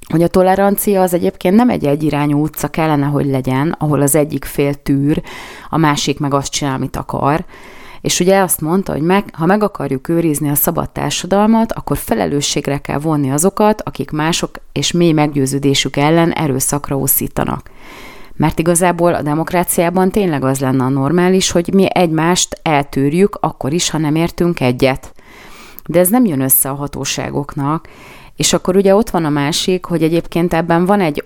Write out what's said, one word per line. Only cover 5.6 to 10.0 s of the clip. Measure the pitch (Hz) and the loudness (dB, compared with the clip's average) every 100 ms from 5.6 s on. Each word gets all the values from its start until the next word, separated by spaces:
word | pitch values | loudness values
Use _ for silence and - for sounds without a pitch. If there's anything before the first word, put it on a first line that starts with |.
| - | -4
a | 151 | 0
másik | 156 - - 135 | 2 2 -2 -2
meg | 147 | -2
azt | 139 135 | -2 -2
csinál, | - 143 | -4 -4
amit | 135 135 - | -4 -6 -6
akar. | - - 135 160 - - - - - - | -6 -2 0 -2 -4 -16 -20 -20 -20 -8
És | 143 - | -4 0
ugye | 180 196 | 2 4
azt | 185 - | 2 -2
mondta, | 156 185 185 | -2 -2 -2
hogy | 143 | -2
meg, | 165 196 202 | 2 0 0
ha | - 165 | -2 0
meg | 208 | 2
akarjuk | 208 - 143 135 | 0 -2 -4 -4